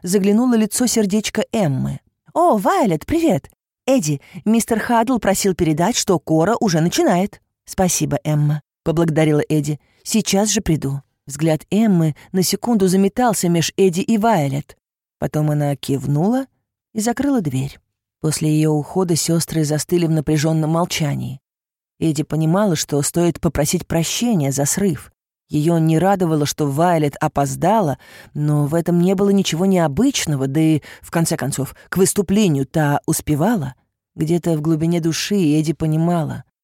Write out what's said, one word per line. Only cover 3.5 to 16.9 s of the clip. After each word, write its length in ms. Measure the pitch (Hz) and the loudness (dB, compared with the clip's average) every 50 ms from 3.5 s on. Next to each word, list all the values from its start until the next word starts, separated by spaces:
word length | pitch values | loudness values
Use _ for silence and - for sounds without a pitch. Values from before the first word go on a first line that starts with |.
| _ _ _ _ _ _ _ | _ _ _ _ _ _ _
Эдди, 340 | 254 269 262 160 151 143 139 - - - 175 - | 0 0 2 2 0 -4 -4 -6 -12 -16 -6 -2
мистер 340 | 208 226 233 - - 233 214 | 0 0 2 0 0 -2 -2
Хадл 380 | - - 240 226 233 262 262 | -2 0 0 2 2 2 0
просил 380 | 214 - 202 190 - - 196 175 | 0 0 0 0 0 0 -2 0
передать, 400 | - 175 160 151 151 175 180 147 | 0 0 0 0 2 0 0 0
что 240 | - - - 180 156 | -2 0 0 0 0
Кора 360 | - - 160 160 160 196 233 - | 0 0 0 2 2 2 0 0
уже 220 | - 196 160 156 | 0 0 0 2
начинает». 600 | 165 175 - 330 349 277 180 175 196 202 - - _ _ _ _ _ | 0 0 0 0 2 2 2 0 0 -2 -6 -12 _ _ _ _ _
«Спасибо, 540 | - - - 190 175 - - 156 139 147 - - | -8 -4 -2 0 0 0 -2 -2 -2 -4 -4 -2
Эмма», — 380 | 151 151 147 147 147 156 147 - _ _ _ - | 0 0 2 2 0 0 -2 -6 _ _ _ -4
поблагодарила 580 | 165 156 170 165 160 147 156 156 156 151 147 - - | -2 0 0 0 2 2 2 2 2 2 0 0 0
Эдди. 300 | 156 151 143 151 151 - _ _ _ _ - | 0 -2 -2 -2 -6 -8 _ _ _ _ -6
«Сейчас 460 | - - 220 - - 196 196 214 208 | -2 -2 -2 0 0 0 0 0 0
же 120 | - 226 | -2 -2
приду». 400 | - - 160 131 135 135 139 139 - _ _ _ _ | 0 0 -2 -2 -2 -4 -6 -8 -10 _ _ _ _
Взгляд 400 | 139 135 143 160 165 156 147 - - | -14 -6 -2 0 0 0 -2 -2 -2
Эммы 460 | 185 208 226 214 185 170 160 156 - - - - | 0 0 2 2 2 2 2 0 -2 -4 -8 -6
на 120 | - 190 180 | -2 -2 0
секунду 440 | - 202 - - 240 233 196 190 | 0 -2 -4 -2 0 0 2 2
заметался 600 | 180 185 190 196 196 - - 247 233 180 - - 175 | 2 2 2 2 2 0 0 0 0 0 0 0 0
меж 240 | 170 165 156 - - | 2 0 0 -2 0
Эдди 260 | - 196 190 160 185 | 2 2 2 2 0
и 160 | - - 226 | -2 0 0
Вайолет. 600 | 208 214 233 214 165 143 139 139 143 - - - _ _ _ _ _ _ _ _ - | 2 2 2 2 2 0 -2 -4 -6 -8 -10 -16 _ _ _ _ _ _ _ _ -8
Потом 320 | 147 139 - 151 151 151 | -6 -4 -2 -2 0 0
она 240 | 147 147 147 143 139 | 0 0 0 -2 -2
кивнула 680 | - - - 139 127 131 135 143 147 175 214 247 262 269 - _ _ _ _ _ _ _ _ | -4 -4 -4 -4 -2 -2 -2 0 0 0 0 0 -2 -4 -6 _ _ _ _ _ _ _ _